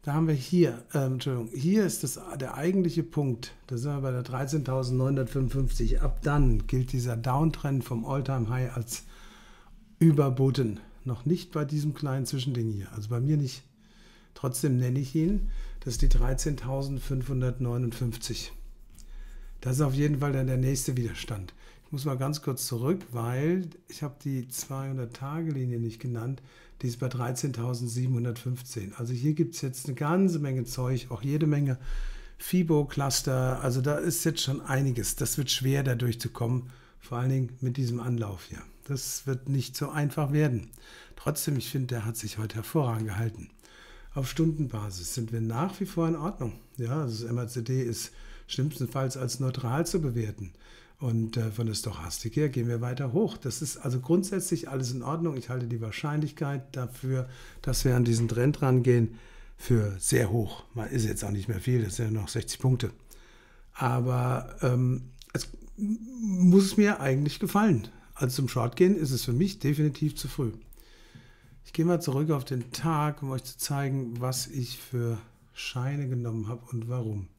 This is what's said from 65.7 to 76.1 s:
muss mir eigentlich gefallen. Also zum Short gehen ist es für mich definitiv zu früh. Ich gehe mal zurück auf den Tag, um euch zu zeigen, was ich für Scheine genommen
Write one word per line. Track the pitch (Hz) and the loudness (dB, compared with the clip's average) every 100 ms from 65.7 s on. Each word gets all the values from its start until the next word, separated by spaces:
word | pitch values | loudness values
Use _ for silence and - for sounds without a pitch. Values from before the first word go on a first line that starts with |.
| - | -6
muss | 208 226 220 254 226 185 180 190 196 - | -2 -2 -6 -6 -2 6 10 10 8 6
mir | 202 202 | 4 4
eigentlich | 139 131 147 - | 2 2 0 0
gefallen. | 196 202 214 131 98 - - - | 0 4 6 4 0 -14 -20 -4
Also | 127 | -2
zum | 127 131 | 0 -2
Short | 127 120 | 0 -2
gehen | - 185 196 | 4 6 6
ist | 151 | 2
es | 131 | 0
für | - | 0
mich | 120 190 190 | 2 2 0
definitiv | 135 147 151 - 151 - | 0 2 2 2 -2 -2
zu | 135 | -8
früh. | - 120 107 - - - - - - - - - - | -2 -4 -4 -16 -20 -20 -20 -20 -20 -20 -20 -20 -20
Ich | - | -10
gehe | - | 0
mal | 165 175 | 2 2
zurück | - 135 151 | 0 0 2
auf | 147 | 0
den | 127 131 117 | 0 -4 -4
Tag, | - 165 156 151 147 | -4 0 2 0 -2
um | 135 | -6
euch | 131 | -6
zu | - - | -8 -10
zeigen, | - 143 139 135 123 117 | -4 -2 0 -2 -2 -4
was | 127 127 - | -2 -2 -4
ich | 139 120 - | -6 -6 -8
für | - 123 117 110 - - - | -6 -2 -2 -2 -6 -20 -20
Scheine | - - 123 127 143 | -12 -8 -4 -4 -2
genommen | 135 | -2